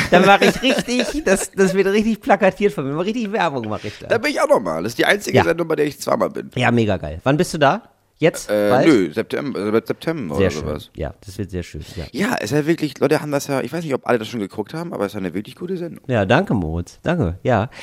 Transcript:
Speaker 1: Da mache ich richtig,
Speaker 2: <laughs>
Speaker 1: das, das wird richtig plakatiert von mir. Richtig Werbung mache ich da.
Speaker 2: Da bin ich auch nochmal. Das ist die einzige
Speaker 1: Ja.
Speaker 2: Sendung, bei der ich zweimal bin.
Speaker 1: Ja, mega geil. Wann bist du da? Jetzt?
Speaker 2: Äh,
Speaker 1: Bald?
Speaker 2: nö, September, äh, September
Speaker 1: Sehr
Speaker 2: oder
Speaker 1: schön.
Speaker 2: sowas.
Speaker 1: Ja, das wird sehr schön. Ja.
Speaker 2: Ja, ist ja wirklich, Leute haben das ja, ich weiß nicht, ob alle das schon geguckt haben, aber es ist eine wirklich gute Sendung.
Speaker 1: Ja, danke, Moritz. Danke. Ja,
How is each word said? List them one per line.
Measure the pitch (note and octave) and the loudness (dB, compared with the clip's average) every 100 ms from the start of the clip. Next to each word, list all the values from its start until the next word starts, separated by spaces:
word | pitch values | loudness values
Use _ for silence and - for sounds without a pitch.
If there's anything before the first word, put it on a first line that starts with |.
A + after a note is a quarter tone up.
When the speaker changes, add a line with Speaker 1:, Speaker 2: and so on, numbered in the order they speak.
| - | 4
Speaker 1:
Da | F3+ | 6
mache | F#3+ G3 A3+ | 8 6 6
ich | - | 4
richtig, | C4 A3 - B3 - D4 | 0 0 0 0 0 -2
Speaker 2:
<laughs> | C4 | 0
Speaker 1:
das, | F#3+ - | 0 0
das | - F#3+ | 2 2
wird | F#3+ F#3+ | 4 2
richtig | G#3 A3 A3 | 2 2 0
plakatiert | - G3+ G3 - G3+ | 2 4 2 2 0
von | G3+ C3+ | 0 -4
mir. | D3+ | -4
Richtig | F#3 A#3+ G#3 | -4 -4 -4
Werbung | G#3 F3 C#3 A2 | -2 -2 -2 -6
mache | G#2 G#2+ | -6 -8
ich | - | -10
da. | - | -2
Speaker 2:
Da | A3 | 0
bin | D4 | 0
ich | - | 0
auch | D#4+ | 4
nochmal. | B3 F#2 D#2+ | 4 2 -4
Das | G2 | -4
ist | A#2+ | 0
die | |
einzige | D3+ G3+ - B2 | 2 2 2 2
Speaker 1:
Ja. | |
Speaker 2:
Sendung, | E3 E3 E3 | 4 0 0
bei | D3+ | 0
der | D3 | -2
ich | - | -2
zweimal | - - F2 | -2 0 0
bin. | - C2+ | -4 -8
Speaker 1:
Ja, | B2 A#2 | -2 2
mega | A#2+ G#2+ F#2 | 2 2 -2
geil. | D2+ D#2+ | -4 -4
Wann | B2+ D3+ | 0 0
bist | F3 | 0
du | E3 | 2
da? | C#3 G3+ - _ _ - | 2 2 -6 _ _ 0
Jetzt? | D#3 - - | 0 0 -2
Speaker 2:
Äh, | G#2 G#2 | 0 4
Speaker 1:
Bald? | A#2+ E3 | 4 6
Speaker 2:
nö, | A#2+ E2+ | 4 4
September, | F2+ G#2 B2 C#3+ G2+ | -2 -4 -4 -4 -4
äh, | G#2 A2 | 0 0
September | - - E3 E3 F2 C#2+ | 0 -6 -4 -6 -4 -2
Speaker 1:
Sehr | F#2+ | -2
Speaker 2:
oder | |
Speaker 1:
schön. | D2+ D#2 | -4 -6
Speaker 2:
sowas. | D2+ - - | -8 -10 -10
Speaker 1:
Ja, | D2 - - | -10 -10 -16
das | F#2 | -10
wird | E2+ | -8
sehr | F#2 | -8
schön. | - D#2 - - | -8 -12 -12 -12
Ja. | D#2 | -10
Speaker 2:
Ja, | B2+ G#3 - | -4 -2 -2
ist | G2+ | 0
ja | D3 | 0
wirklich, | D3 E3 D3+ - | 0 0 -2 0
Leute | C#3 D3+ | 2 2
haben | D3 | 0
das | C#3+ - | -4 -2
ja, | C3+ | -4
ich | A#2+ | -4
weiß | E3 | -6
nicht, | D#3+ | -4
ob | B2+ A2+ | -4 0
alle | A#2+ | 0
das | A2 | 0
schon | A#2 | -6
geguckt | G2 - G#2 | -6 -6 -8
haben, | D#3+ E3+ | -8 -8
aber | G2+ | -4
es | G2+ | -4
ist | G#2 | -4
eine | F#2 | -6
wirklich | F2 G#2+ - | -6 -10 -12
gute | F3 F#3 | -8 -6
Sendung. | E3+ - - | -8 -12 -2
Speaker 1:
Ja, | A#2 | 0
danke, | F#2+ C3 G3+ | 4 2 2
Moritz. | A2 D#2 E2+ F2 - | -2 -2 -4 -8 -8
Danke. | - E3+ F2+ F2+ | -4 0 0 -2
Ja, | B2+ A2+ A2 - | 0 0 0 -8